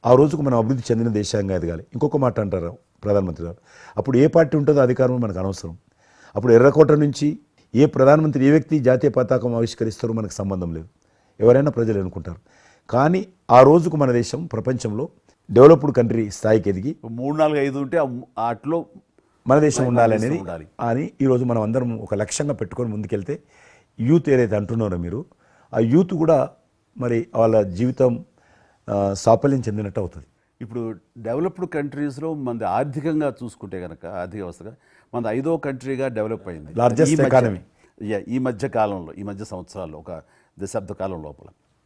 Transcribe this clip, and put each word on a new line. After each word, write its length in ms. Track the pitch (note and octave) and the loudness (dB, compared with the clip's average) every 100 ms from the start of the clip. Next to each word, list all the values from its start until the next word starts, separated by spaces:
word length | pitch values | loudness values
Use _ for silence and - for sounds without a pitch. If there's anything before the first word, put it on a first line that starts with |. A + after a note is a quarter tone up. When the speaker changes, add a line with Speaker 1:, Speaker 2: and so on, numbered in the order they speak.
| A#2 | 4
Speaker 1:
ఆ 100 | B2+ | 4
రోజుకు 260 | D3 D#3 | 4 2
మనం 160 | C#3 A#2+ | -2 0
అభివృద్ధి 260 | A2 C3 - | 0 -4 -2
చెందిన 160 | A2+ A#2 | -2 0
దేశంగా 480 | G#2 G#2 A2 G2 F#2 | -2 -4 -4 -4 -4
ఎదగాలి. 280 | E2+ E2 - | -4 -8 -12
ఇంకొక 240 | A#2+ D3 C#3+ | -6 -4 0
మాట 220 | C3 A2+ | -2 -2
అంటారు 380 | G2+ F2+ E2+ - _ _ | -4 -6 -8 -12 _ _
ప్రధానమంత్రి 420 | G#2 G2+ F#2 D#2 E2+ | -2 0 -2 -8 -12
గారు, 120 | F2+ _ - - - | -14 _ -20 -16 -8
అప్పుడు 200 | G2 B2 | 0 2
ఏ 100 | D3 | 4
పార్టీ 300 | E3 D#3 D#3 | 4 2 0
ఉంటుందో 240 | C#3+ C#3+ | 2 2
అధికారంలో 360 | B2+ B2+ B2+ B2+ | 2 2 0 0
మనకు 220 | A#2 F2+ | -4 -4
అనవసరం. 380 | F#2+ F#2+ - E2+ _ _ _ _ - - | -6 -8 -12 -16 _ _ _ _ -10 -4
అప్పుడు 180 | B2 | 6
ఎర్రకోట 380 | A2+ C3 C#3+ D3+ | 8 8 6 6
నుంచి 480 | D3+ D3 C#3 D3 D#3 _ _ _ A2+ | 6 2 0 -4 -4 _ _ _ 2
ఏ 100 | D3 | 2
ప్రధానమంత్రి, 600 | - C3+ D3+ D#3 C#3 C3+ | 4 6 6 4 2 4
ఏ 60 | |
వ్యక్తి 280 | D3+ - D3+ | 4 2 0
జాతీయ 300 | B2+ B2+ C#3+ | 2 2 2
పతాకం 460 | B2+ B2 B2+ A#2+ A#2 | 0 0 0 -2 -2
ఆవిష్కరిస్తారో 580 | A2+ - A2 G#2 A#2 | -2 -2 -6 -4 -6
మనకు 180 | A2+ G#2+ | -4 -6
సంబంధం 420 | - G2 F#2+ F2 | -6 -6 -4 -6
లేదు, 140 | E2 D#2+ _ _ _ _ _ | -8 -14 _ _ _ _ _
ఎవరైనా 320 | A2 B2 C#3+ | 4 6 4
ప్రజలు 280 | A#2+ A2+ G#2 | -2 -2 -2
అనుకుంటారు. 380 | F#2 F#2+ F2 E2+ _ _ _ _ _ | -4 -8 -12 -14 _ _ _ _ _
కానీ 380 | A#2+ D3 F#3 G#3+ _ _ | 0 2 0 -4 _ _
ఆ 100 | A#2+ | 8
రోజుకు 360 | C3 E3 E3+ D#3 | 10 8 4 0
మన 140 | C3+ | 0
దేశం 340 | A#2+ A#2 C3+ E3 | 0 -2 -6 -8
ప్రపంచంలో 640 | A2 B2 B2+ A2 G#2 D#3 _ _ _ _ | -6 -4 -4 -6 -8 -10 _ _ _ _
డెవలప్డ్ 440 | A2 C#3+ D#3+ C#3+ B2+ | 8 10 10 4 0
కంట్రీ 340 | A#2 A2+ G#2+ | 0 0 -4
స్థాయికి 400 | - G#2+ A2 G2 | -4 2 2 2
ఎదిగి 260 | F#2+ A2+ D#3+ | -4 -4 -8
Speaker 2:
మూడు, 340 | A2+ A2+ C3 D3+ | -12 -8 -6 0
నాలుగు, 220 | D#3 D3+ | 0 2
ఐదు 200 | C#3 C3+ | -2 -4
ఉంటే 180 | C#3 E3 | -4 -2
ఆ 60 | |
ము-, 200 | C#3+ B2 - - | -2 -6 -12 -6
ఆటలో 460 | A#2 A#2 C#3 E3+ - - _ _ _ _ - | -6 -6 -6 -6 -6 -18 _ _ _ _ 2
Speaker 1:
మన 120 | C#3 | 4
దేశం 240 | D3+ C3+ | 4 2
Speaker 2:
మన 60 | B2+ | 0
Speaker 1:
ఉండాలి 220 | A#2+ A#2 | 4 4
Speaker 2:
దేశం 140 | A2 A#2 | 2 -2
Speaker 1:
అనేది 160 | D#3+ | -4
Speaker 2:
ఉండాలి. 260 | F#2 E2+ D#2 _ | -8 -12 -14 _
Speaker 1:
అని 320 | A#2+ A#2 E3 _ | -4 -4 -6 _
ఈరోజు 220 | C3+ B2 B2 | 0 2 0
మనం 160 | A#2 | -2
అందరం 380 | G#2+ A#2+ A#2+ A2+ | -2 -4 -4 -8
ఒక 160 | A2 G2+ | -6 -6
లక్ష్యంగా 380 | G#2+ - D3 | -6 -6 -6
పెట్టుకొని 360 | C3 G2 - A#2+ | -6 -8 -8 -8
ముందుకెళ్తే, 540 | G#2 G2+ G#2+ F#2+ D3+ _ _ _ _ _ _ | -6 -6 -8 -6 -12 _ _ _ _ _ _
యూత్ 300 | A2+ E3 D3+ | 2 2 4
ఏదైతే 260 | C3 A#2+ G#2 | 2 2 0
అంటున్నారో 420 | G2+ A2+ G#2+ F2+ | -2 -2 -2 -4
మీరు, 280 | F2 G#2 F#3 _ _ _ _ | -6 -8 -12 _ _ _ _
ఆ 60 | - | -2
యూత్ 340 | A2+ C#3+ F#3 | 2 2 2
కూడా 360 | F3+ D#3+ D#3 - _ _ _ _ - | -2 2 2 0 _ _ _ _ -8
మరి 300 | B2 A#2 A#2 B2 | -4 -2 -4 0
వాళ్ళ 260 | A2+ A2 | 2 2
జీవితం, 640 | G2+ F2+ B2 B2+ B2+ A#2+ - _ _ _ _ _ - | 0 -2 -4 2 0 0 -10 _ _ _ _ _ -6
ఆ, 240 | G2+ G2 | -2 -2
సాఫల్యం 460 | G2 - A2+ C#3+ C3+ | 0 2 2 2 -2
చెందినట్టు 400 | A2+ G#2 G#2 G2 | -4 -6 -8 -8
అవుతుంది. 260 | F#2 - - _ _ _ | -8 -12 -20 _ _ _
Speaker 2:
ఇప్పుడు 340 | A2+ A#2 A2+ G#2+ _ - | -14 -10 -10 -10 _ -14
డెవలప్డ్ 520 | A2 B2+ F3+ F3+ F3+ | -8 -4 -4 -6 -8
కంట్రీస్‌లో 640 | D#3+ C#3+ C3+ D3 C3 D#3+ | -6 -8 -6 -8 -6 -8
మనది 320 | D#3 C3 A#2 G#2 | -6 -6 -6 -4
ఆర్థికంగా 680 | G2+ C#3 C#3 D3 D#3 D3 - | -4 -4 -6 -4 -2 -4 -6
చూసుకుంటే 380 | B2 - G2+ F#2 | -14 -14 -14 -12
కనుక, 240 | F2 E2 E2 | -12 -14 -12
ఆర్థిక 360 | F#2 F2+ G#2 | -10 -10 -10
వ్యవస్థగా 340 | F#2 E2 F2+ C3 _ _ _ B2 | -12 -14 -20 -20 _ _ _ -8
మనది 120 | A2 A2+ | -4 -4
ఐదో 200 | C#3+ E3 | -4 -4
కంట్రీగా 500 | D3 C3 B2+ C3 C3+ | -6 -10 -8 -6 -6
డెవలప్ 400 | A2+ G#2+ A2+ - | -6 -6 -8 -10
అయింది. 240 | E2 D2+ | -14 -12
Speaker 1:
Largest 360 | E2 A#2+ A#2 D#3 | 2 2 4 2
Speaker 2:
ఈ 80 | D#3 | 4
మధ్య, 140 | D#3+ | 4
Speaker 1:
economy. 300 | B2+ A#2+ F#2 - _ _ _ | 4 2 -4 -12 _ _ _
Speaker 2:
యా, 180 | G#2 G#2 - | -8 -6 -4
ఈ 120 | B2 | -4
మధ్య 300 | B2+ A2+ C3+ | -4 -4 -4
కాలంలో, 440 | A#2 G#2+ G2 E2 | -2 -2 -2 -10
ఈ 100 | D#2 | -14
మధ్య 220 | G2+ G2 G#2 | -14 -12 -14
సంవత్సరాల్లో, 540 | F#2 F2+ G2+ F2 D2+ | -14 -14 -14 -14 -14
ఒక 220 | D#2+ E2 - _ _ _ | -16 -16 -16 _ _ _
దశాబ్ద 320 | G2 A2+ F#2+ | -8 -8 -8
కాలం 320 | G2+ F#2+ F2 | -10 -8 -8
లోపల. 240 | D2+ D2 - _ _ _ | -14 -18 -20 _ _ _